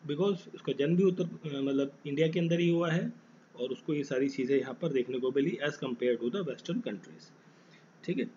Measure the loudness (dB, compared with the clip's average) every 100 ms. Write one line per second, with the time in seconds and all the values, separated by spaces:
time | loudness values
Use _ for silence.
0 | -6 0 0 0 -6 -8 -6 0 2 4
1 | 4 2 -4 -6 -8 -2 0 0 0 -4
2 | -4 2 2 2 2 4 4 4 2 0
3 | -2 -8 -20 -20 -20 -8 -6 -4 -2 -2
4 | 0 0 0 0 2 2 2 -4 0 0
5 | 0 0 0 2 0 0 -4 -4 -6 0
6 | 0 2 0 -2 -4 -6 -4 -4 -4 -8
7 | -12 -20 -20 -20 -20 -20 -20 -20 -20 -12
8 | -4 -4 -4